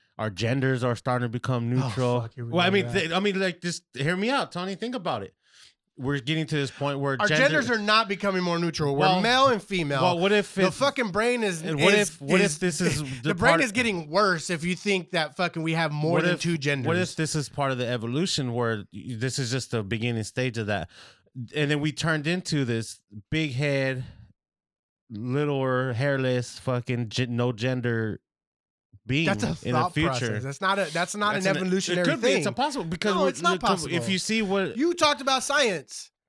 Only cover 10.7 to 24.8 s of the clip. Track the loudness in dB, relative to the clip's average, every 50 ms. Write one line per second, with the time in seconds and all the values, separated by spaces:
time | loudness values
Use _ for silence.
10.7 | 2 2 0 0 0 0 -2 -2 0 0 0 2 2 2 0 0 -2 -2 -4 -4
11.7 | 0 4 4 6 6 6 4 2 -2 -6 -2 2 4 4 4 4 0 0 -2 -2
12.7 | 0 0 0 0 0 0 -4 -6 -6 -6 -2 -2 0 2 4 4 6 6 4 2
13.7 | 0 0 0 0 0 -2 -4 -2 0 2 2 2 2 0 -2 -4 -4 -2 -2 -2
14.7 | -4 -2 0 0 0 0 -2 -2 -2 -2 -2 -2 -2 -2 -2 -2 -2 -2 -2 0
15.7 | 0 0 0 0 0 0 0 2 2 2 2 2 0 0 0 0 0 0 0 0
16.7 | 0 0 0 0 0 0 0 -2 -2 -2 -2 -2 0 -2 -4 -4 -4 -2 0 0
17.7 | 0 0 0 -2 -2 -2 -2 -2 -2 -2 0 0 0 -2 -2 -2 -2 0 0 0
18.7 | -2 -2 -6 -10 -14 -14 -12 -10 -8 -4 -4 -4 -2 -2 -2 -2 -2 -4 -4 -4
19.7 | -4 -4 -4 -2 -4 -2 -2 -2 -2 -2 -4 -4 -4 -4 -4 -2 -2 -4 -4 -2
20.7 | -2 -2 -4 -6 -10 -16 -20 -20 -20 _ _ _ -12 -12 -10 -8 -4 -2 0 0
21.7 | 0 0 0 -2 -2 -2 -2 0 0 0 0 -2 -2 -2 -2 -2 0 0 0 0
22.7 | 0 -2 -2 -6 -10 -16 _ _ -20 -20 -10 -4 -2 -2 -2 -2 -2 -2 -2 0
23.7 | 0 0 0 -2 -2 -4 -6 -10 -14 -20 -20 -20 _ _ _ _ _ _ _ _
24.7 | _ _